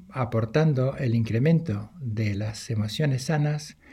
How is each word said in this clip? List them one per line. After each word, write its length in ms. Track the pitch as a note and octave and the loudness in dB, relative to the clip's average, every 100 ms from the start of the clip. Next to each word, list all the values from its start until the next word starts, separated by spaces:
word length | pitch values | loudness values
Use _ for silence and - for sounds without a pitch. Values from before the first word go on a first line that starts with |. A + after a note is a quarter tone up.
| - | -12
aportando 840 | - B2+ A#2 A2 D3+ D#3+ C3+ C3 - | -6 -2 0 0 2 4 4 0 0
el 200 | C3 A#2 | 0 2
incremento 760 | A2 G#2+ D3 E3 E3 G2+ G#2 F3+ | 2 2 4 4 2 -4 -6 -10
de 360 | B2+ G#2+ G#2+ G2 | -6 -2 -2 -2
las 340 | G#2+ - - | -4 -6 -4
emociones 540 | A2 G#2+ - D3+ C3 | -2 -2 0 0 0
sanas, 540 | - D#3 D3 D3+ - - - | 0 0 0 -2 -6 -18 -20